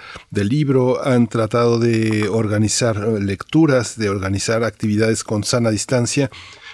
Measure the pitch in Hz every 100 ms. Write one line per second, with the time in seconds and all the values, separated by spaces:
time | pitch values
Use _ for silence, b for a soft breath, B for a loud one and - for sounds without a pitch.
0 | B B - 101 101 147 139 131 127 123
1 | - 123 117 117 110 120 120 117 117 113
2 | 110 107 104 110 107 104 107 - 123 104
3 | 107 107 98 98 - 156 160 131 113 -
4 | 104 98 95 98 - 113 113 - 110 104
5 | 113 110 - 107 98 104 113 104 - 127
6 | 120 - 135 B B B B